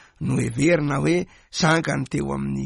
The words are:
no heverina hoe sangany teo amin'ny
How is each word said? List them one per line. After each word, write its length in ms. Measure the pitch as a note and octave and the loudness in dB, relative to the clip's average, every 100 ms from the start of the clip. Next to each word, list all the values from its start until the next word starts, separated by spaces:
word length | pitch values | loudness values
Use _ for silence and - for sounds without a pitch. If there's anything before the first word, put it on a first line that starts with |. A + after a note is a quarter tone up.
| - - - | -16 -8 -4
no 140 | C3 | -2
heverina 560 | B2 A#2 D3+ E3+ D3 C#3+ | -2 0 2 2 2 0
hoe 300 | D3+ E3+ F3+ - _ | 2 0 -2 -10 _
sangany 560 | - D#3+ E3 D3+ C#3+ C3 | 0 2 2 2 -2 -4
teo 240 | D3 C#3 | -4 -4
amin'ny 320 | C#3 C#3 C3+ | -4 -4 -4